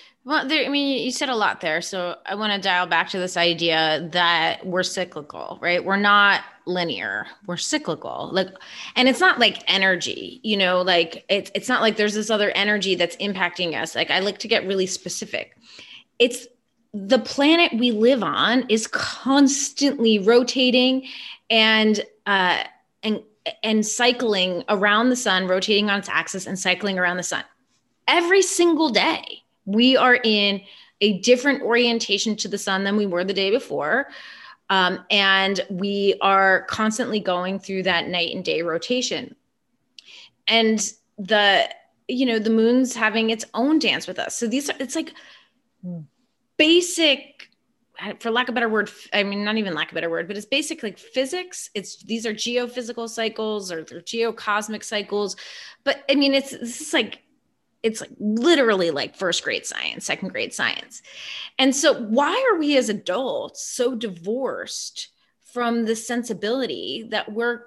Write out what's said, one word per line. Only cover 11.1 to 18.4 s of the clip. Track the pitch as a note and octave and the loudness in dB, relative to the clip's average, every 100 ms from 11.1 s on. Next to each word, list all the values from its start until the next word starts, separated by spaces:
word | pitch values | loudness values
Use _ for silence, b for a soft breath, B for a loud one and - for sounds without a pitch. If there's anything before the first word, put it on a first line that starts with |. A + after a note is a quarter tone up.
| - - | -4 -4
it's, | G3 F#3+ - | -2 -2 -6
it's | A3 | -2
not | B3+ | 0
like | A3 G#3+ | 2 2
there's | G#3+ | 0
this | G#3 G#3+ | -2 -2
other | G#3+ G#3 | 0 0
energy | - G#3 G#3 F#3+ F3 | 0 0 0 0 0
that's | F3 - | 0 -2
impacting | G3+ F#3+ F3 F3 F3 C#3 | -6 -2 -4 -2 -4 -4
us. | D#3+ - | -4 -4
Like, | E3 | -2
I | D#3+ | 0
like | G3 G3+ | -2 -4
to | G#3 | -2
get | A3 F#3 | 0 0
really | F#3+ F#3 | -2 -2
specific. | - - - - - - _ B B B B B - | -4 -8 -10 -8 -8 -10 _ B B B B B 0
It's | B3 B3 - _ _ _ _ | 2 0 -14 _ _ _ _
the | G#3 G3 B3+ | -8 0 0
planet | - - C#4+ E4+ F4 A3+ | 0 2 4 4 4 2
we | B3 | 0
live | G#3+ A#3 C4+ | 4 4 4
on | F3 A#2 | 2 0